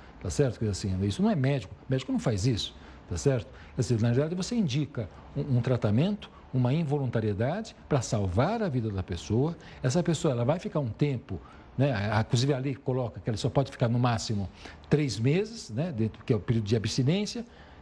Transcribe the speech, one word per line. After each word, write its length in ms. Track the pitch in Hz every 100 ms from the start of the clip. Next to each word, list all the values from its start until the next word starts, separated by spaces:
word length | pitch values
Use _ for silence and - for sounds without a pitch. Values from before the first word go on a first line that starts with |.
| - -
tá 80 | 92
certo? 300 | - 139 -
Quer 120 | 110
dizer 180 | 98 101
assim, 180 | 92 101
isso 160 | 98
não 80 | 202
é 40 |
médico, 400 | 196 131 143 101 - -
médico 240 | 131 -
não 60 | 269
faz 280 | - 104 110
isso, 280 | 107 - - - - -
tá 80 | 87
certo? 300 | - 131 101 - -
Quer 60 | -
dizer, 140 | 131 117
na 60 | 117
realidade, 260 | 120 156
você 200 | 180 185
indica 540 | 233 180 127 143 - 107 - -
um, 220 | - 143 123
um 40 |
tratamento, 680 | 117 123 110 104 175 208 - - -
uma 220 | 127 123
involuntariedade 1000 | 147 160 143 131 117 107 98 120 185 226 - -
pra 140 | 143
salvar 600 | 110 110 98 90 147 233
a 60 | 208
vida 220 | 127 110
da 120 | 98
pessoa. 540 | 92 87 - 107 147 170 - -
Essa 200 | 135 143
pessoa, 300 | 170 165 165
ela 120 | 120
vai 140 | 120 165
ficar 200 | 208 160
um 100 | 131
tempo, 520 | 101 147 127 - 95 - - - -
né? 160 | 139 113 104
A, 80 | 107
inclusive, 320 | 110 123 135
a 60 | 139
lei 160 | 135
coloca 460 | 131 - 127 120 -
que 80 | -
ela 80 | 107
só 100 | 135
pode 240 | - 131
ficar, 160 | - 120
no 100 | 120
máximo, 480 | 123 113 - 104 90 - - - -
três 280 | 147 147 107
meses, 520 | 117 160 214 233 -
né? 200 | 110 175
Dentro, 320 | 123 110 -
que 100 | -
é 40 | 113
o 40 |
período 260 | - 113 101
de 100 | 117
abstinência. 720 | 107 - 127 185 208 240 226 - - -